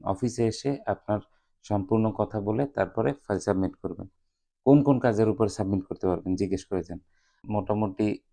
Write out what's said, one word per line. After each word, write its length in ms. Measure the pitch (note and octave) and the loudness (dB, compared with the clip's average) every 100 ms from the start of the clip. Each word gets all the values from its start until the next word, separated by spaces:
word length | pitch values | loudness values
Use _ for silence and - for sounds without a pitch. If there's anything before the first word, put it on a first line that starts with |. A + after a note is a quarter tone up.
অফিসে 440 | G2 G2 B2 A#2 A2+ | -4 -2 -4 0 -2
এসে 300 | - C#3 C3+ - | 0 -4 -4 -4
আপনার 340 | G2 - G#2 - _ _ _ | -6 -2 -4 -4 _ _ _
সম্পূর্ণ 480 | - G#2 F#2+ A2 A2 | -4 -2 2 2 2
কথা 300 | G#2+ G#2 A2 | 0 -4 -2
বলে 240 | G2+ A2 C#3+ | -2 -2 -2
তারপরে 480 | - F#2+ - A#2 | -2 -2 0 -2
ফাইল 260 | C#3 - G2 | -2 -4 -2
সাবমিট 360 | G#2 F#2+ F#2+ - | 0 0 -2 -4
করবেন। 320 | F#2 F2 F#2+ _ _ _ _ _ B2+ | -10 -8 -14 _ _ _ _ _ 6
কোন 180 | C#3+ | 6
কোন 160 | C#3+ B2+ | 6 4
কাজের 300 | B2+ G#2 A2 | 2 4 2
উপর 180 | G#2 G#2+ | 2 0
সাবমিট 380 | - G2 F#2+ - | 0 -2 -2 -4
করতে 220 | - F#2+ | -4 -2
পারবেন 280 | F2 F#2 F#2 | -2 -2 -2
জিজ্ঞেস 300 | F#2+ F#2+ - | -2 -4 -4
করেছেন। 320 | F#2 E2 E2 _ _ _ _ - | -6 -6 -12 _ _ _ _ -4
মোটামুটি 720 | G#2 F#2+ G#2 G#2+ F#2+ G#2 - _ | -4 -2 -2 -2 0 -2 -2 _